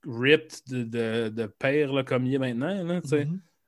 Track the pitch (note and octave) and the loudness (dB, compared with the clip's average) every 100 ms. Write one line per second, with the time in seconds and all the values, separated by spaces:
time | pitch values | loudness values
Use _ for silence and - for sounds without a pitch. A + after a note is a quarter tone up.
0 | D#3+ A#2 B2+ D3+ D#3 - - B2+ A2+ A#2 | -10 0 6 6 4 -16 -6 -6 -4 -2
1 | A2+ A2+ A2+ A2 A2 - C3+ D3 C#3+ C3+ | 0 0 -2 -4 -6 -2 0 2 2 0
2 | C3 B2+ B2+ C3+ C3 A#2 D3 G3 E3+ F3 | 0 0 2 0 0 -2 -2 -4 -4 -4
3 | D3 C#3+ C#3+ F#3 - _ | 0 0 0 -4 -10 _